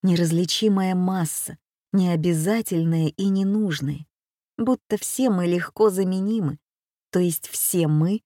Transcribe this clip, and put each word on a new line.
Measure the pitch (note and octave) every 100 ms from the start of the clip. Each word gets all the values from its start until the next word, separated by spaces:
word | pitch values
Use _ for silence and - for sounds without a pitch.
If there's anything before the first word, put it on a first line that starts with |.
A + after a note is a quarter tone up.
Неразличимая | F#3 F3 E3+ E3 F3+ - A3 G3 F#3 F#3
масса, | F3+ F#3+ E3 - - D#3+ _ _ _
необязательная | G3 F3+ F3 E3 E3 D#3+ A3 A3 E3+ E3 E3 D#3+
и | - G3
ненужная, | F#3+ G3 G#3 G#3 D3 C3+ D3 D#3 _ _ _ _ -
будто | A3+ B3+ _ G#3
все | - - B3+
мы | F#3+ F3
легко | F3 E3+ - G#3+
заменимы, | F#3 F#3+ F#3 G3 A3+ E3 D3 _ _ _ _ _
то | F3+
есть | F3+ D#3+ -
все | - - F3+ D#3+
мы — | D3+ E3 G#3